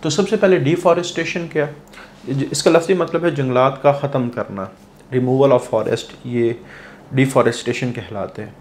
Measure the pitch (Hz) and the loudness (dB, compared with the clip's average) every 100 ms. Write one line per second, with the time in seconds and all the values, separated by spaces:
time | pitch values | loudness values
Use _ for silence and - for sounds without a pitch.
0 | 160 151 196 214 202 180 139 175 180 170 | -2 0 0 2 4 4 2 2 2 2
1 | 175 - 165 185 170 147 139 - - - | 0 -6 -6 -6 -6 -4 -4 -6 -20 -20
2 | - - - 135 139 139 - 165 165 185 | -20 -18 -6 -4 -4 0 4 4 4 0
3 | 165 165 170 143 131 123 131 139 143 143 | 0 0 -2 -2 0 2 2 2 2 2
4 | 143 139 120 117 104 98 95 - - - | 0 -2 -4 -4 -8 -8 -10 -14 -20 -20
5 | - 127 127 131 139 127 - 110 113 113 | -6 -2 0 4 4 4 2 -2 -2 -4
6 | - - 127 120 117 117 - - - - | -6 -16 -6 0 0 -2 -12 -20 -20 -20
7 | - 131 131 135 117 113 - 120 127 117 | -6 0 2 4 2 0 -6 -4 -4 -6
8 | 98 104 95 - 107 - | -10 -10 -10 -10 -16 -16